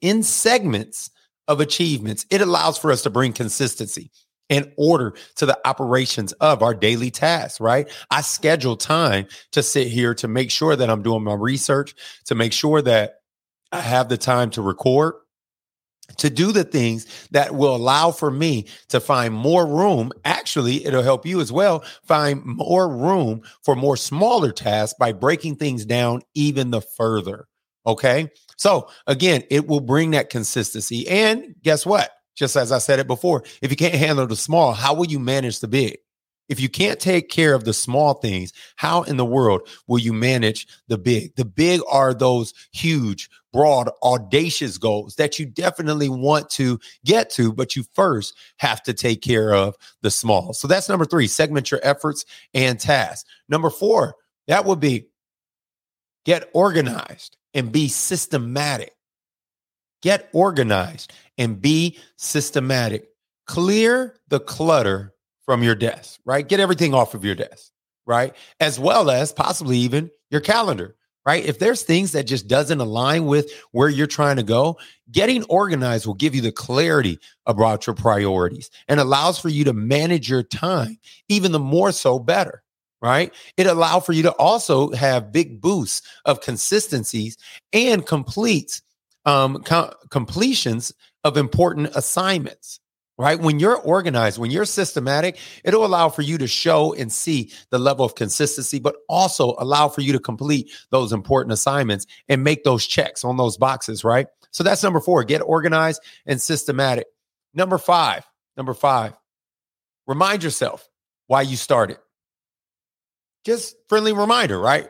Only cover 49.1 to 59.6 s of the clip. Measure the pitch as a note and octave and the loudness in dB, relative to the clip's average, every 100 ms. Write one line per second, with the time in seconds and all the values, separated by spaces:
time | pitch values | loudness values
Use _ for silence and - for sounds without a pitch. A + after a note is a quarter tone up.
49.1 | A2+ - A2+ G#2+ G2+ G2 - - _ G#2+ | -2 0 0 4 4 2 -4 -20 _ -2
50.1 | - A#2 G2 F2+ A#2 C#3 F#3 F#3 F#3+ D3+ | -2 0 0 0 -8 0 0 2 -2 0
51.1 | E3+ A2 - D3+ D3 B2+ C3+ C#3 C#3+ D3+ | 2 0 0 0 0 -2 -2 0 0 -2
52.1 | C#3+ - - _ C3+ C3 A#2 A#2+ C#3 F2+ | -6 -12 -20 _ 0 0 0 0 0 0
53.1 | - - _ _ D#3 E3 - G3+ A3 - | -8 -18 _ _ -2 -2 -2 2 2 2
54.1 | - _ _ - F3+ G3 F3 C#3+ A#2 - | -6 _ _ 0 0 2 0 0 -2 -6
55.1 | _ _ _ _ _ _ _ _ _ _ | _ _ _ _ _ _ _ _ _ _
56.1 | _ - E3+ - D#3+ G3 D#3+ C3 A2+ - | _ 0 0 0 2 2 2 0 -4 -12
57.1 | - - _ _ C#3+ A#2+ D3+ C#3+ - - | -18 -20 _ _ -4 0 0 0 -2 -4
58.1 | F3+ - C#3 A#2 C3+ D3 B2+ - _ _ | -6 -4 -4 -4 -4 -4 -4 -8 _ _
59.1 | _ _ _ _ _ | _ _ _ _ _